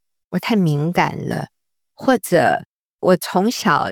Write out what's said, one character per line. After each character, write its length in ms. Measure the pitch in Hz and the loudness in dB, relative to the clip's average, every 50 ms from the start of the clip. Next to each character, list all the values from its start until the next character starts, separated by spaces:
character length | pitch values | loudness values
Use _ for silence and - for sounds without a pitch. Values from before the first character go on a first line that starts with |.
| _ _ _ _ _ - | _ _ _ _ _ -8
我 80 | - | -8
太 180 | 180 - - 226 | -6 -2 0 0
敏 360 | 208 185 156 147 143 147 170 | 2 2 2 2 0 -2 -2
感 260 | 175 190 160 143 - - - | 0 0 0 -2 -2 -6 -6
了， 200 | - - - - - _ _ _ _ _ _ _ _ _ | -6 -6 -6 -8 -10 _ _ _ _ _ _ _ _ _
或 200 | - - 262 254 | -4 0 0 0
者 460 | - - - 180 160 127 101 73 - - _ _ _ _ _ _ - | 0 0 2 2 4 4 4 0 -2 -6 _ _ _ _ _ _ -2
我 180 | - - 185 | 2 2 2
从 320 | 170 - - - 185 196 233 | 2 0 -2 -2 0 0 0
小 380 | - - - 202 151 143 - 95 | -2 -2 0 0 0 0 0 -4